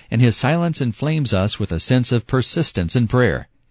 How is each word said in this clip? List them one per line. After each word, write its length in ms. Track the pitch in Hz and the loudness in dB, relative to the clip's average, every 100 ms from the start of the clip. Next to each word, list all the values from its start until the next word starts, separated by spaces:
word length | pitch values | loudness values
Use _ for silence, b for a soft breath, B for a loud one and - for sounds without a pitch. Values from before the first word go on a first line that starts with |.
| B | B
and 100 | 113 | 2
his 160 | 123 104 | 2 2
silence 420 | 127 170 170 156 | 0 0 -2 -2
inflames 540 | 127 - 143 160 131 | -4 -2 -2 -2 0
us 240 | 95 101 - | 0 0 -2
with 140 | 107 | -4
a 80 | 82 | -4
sense 320 | - 127 120 | 0 0 2
of 160 | 120 - | -2 0
persistence 680 | 131 117 - 160 - 87 127 | -2 0 -2 -2 -2 -2 0
in 120 | 113 | 2
prayer. 420 | 127 120 67 - _ _ | 2 2 0 -6 _ _